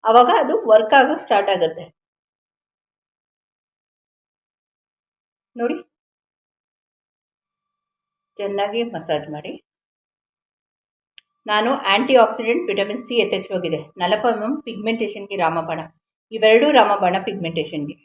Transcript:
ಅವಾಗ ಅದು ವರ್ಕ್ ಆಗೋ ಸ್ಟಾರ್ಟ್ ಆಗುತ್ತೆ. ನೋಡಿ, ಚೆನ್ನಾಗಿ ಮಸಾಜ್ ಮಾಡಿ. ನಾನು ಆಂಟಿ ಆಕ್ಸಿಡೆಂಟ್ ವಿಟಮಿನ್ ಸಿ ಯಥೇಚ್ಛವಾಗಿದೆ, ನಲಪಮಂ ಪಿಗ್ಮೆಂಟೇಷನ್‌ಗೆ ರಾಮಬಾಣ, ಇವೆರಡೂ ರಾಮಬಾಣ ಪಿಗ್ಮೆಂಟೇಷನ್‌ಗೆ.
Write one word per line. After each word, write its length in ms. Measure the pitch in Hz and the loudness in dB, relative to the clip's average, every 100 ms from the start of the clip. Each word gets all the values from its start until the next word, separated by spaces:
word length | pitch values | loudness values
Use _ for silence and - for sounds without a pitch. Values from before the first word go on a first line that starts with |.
ಅವಾಗ 260 | 220 233 247 415 | 6 6 6 2
ಅದು 160 | 269 220 226 | 0 -2 4
ವರ್ಕ್ 260 | 214 220 | 4 6
ಆಗೋ 220 | 285 262 320 | 4 4 -2
ಸ್ಟಾರ್ಟ್ 340 | - 214 202 | 0 0 0
ಆಗುತ್ತೆ. 360 | 185 165 160 165 _ _ _ _ _ _ _ _ _ _ _ _ _ _ _ _ _ _ _ _ _ _ _ _ _ _ _ _ _ _ _ _ _ _ _ _ 240 | 0 -2 -4 -18 _ _ _ _ _ _ _ _ _ _ _ _ _ _ _ _ _ _ _ _ _ _ _ _ _ _ _ _ _ _ _ _ _ _ _ _ -8
ನೋಡಿ, 220 | 233 349 - _ _ _ _ _ _ _ _ _ _ _ _ _ _ _ 1077 1077 _ _ _ _ _ _ _ - | -6 -6 -12 _ _ _ _ _ _ _ _ _ _ _ _ _ _ _ _ _ _ _ _ _ _ _ _ -10
ಚೆನ್ನಾಗಿ 460 | 202 202 202 226 | -8 -4 -4 -4
ಮಸಾಜ್ 460 | 233 175 - 151 151 | -6 -8 -4 -6 -4
ಮಾಡಿ. 240 | 151 185 - _ _ _ _ _ _ _ _ _ _ _ _ _ _ _ - _ _ 220 | -14 -14 -18 _ _ _ _ _ _ _ _ _ _ _ _ _ _ _ -20 _ _ -2
ನಾನು 240 | 214 226 269 190 | 0 0 -2 0
ಆಂಟಿ 300 | 202 254 254 | 0 4 4
ಆಕ್ಸಿಡೆಂಟ್ 520 | 220 - 226 175 - | 4 0 -4 -2 -2
ವಿಟಮಿನ್ 380 | 202 202 226 - | -4 -4 -6 -4
ಸಿ 100 | 240 | -2
ಯಥೇಚ್ಛವಾಗಿದೆ, 640 | 196 196 - 190 175 151 - - | -2 -4 -6 -6 -4 -6 -10 -6
ನಲಪಮಂ 640 | 180 214 247 214 214 302 | -2 0 0 -2 -4 -6
ಪಿಗ್ಮೆಂಟೇಷನ್‌ಗೆ 760 | - 196 214 226 208 208 196 196 | -8 -8 -6 -4 -6 -8 -10 -2
ರಾಮಬಾಣ, 440 | 165 165 160 165 165 _ _ _ _ | -2 -2 -6 -8 -10 _ _ _ _
ಇವೆರಡೂ 400 | 220 220 226 285 | 0 4 6 6
ರಾಮಬಾಣ 440 | 269 208 202 185 190 | 4 4 2 0 -2
ಪಿಗ್ಮೆಂಟೇಷನ್‌ಗೆ. 720 | 185 196 165 165 156 156 147 - | -4 -8 -6 -6 -6 -8 -10 -14